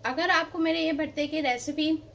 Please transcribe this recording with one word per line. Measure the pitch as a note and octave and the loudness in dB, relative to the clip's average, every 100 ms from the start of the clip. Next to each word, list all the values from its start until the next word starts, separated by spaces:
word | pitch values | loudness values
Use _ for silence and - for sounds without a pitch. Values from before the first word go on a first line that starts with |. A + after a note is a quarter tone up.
अगर | A3+ C4 F4+ | -2 0 2
आपको | E4+ D#4 E4+ | 2 2 0
मेरे | D#4+ E4 | 0 2
ये | D#4+ | 0
भरते | D4 D4+ - D4 | 0 -2 -2 -2
की | D#4 | 0
recipe | C#4+ A#3+ D4 D4 D#4 D#4 - | 0 0 -2 0 0 0 -2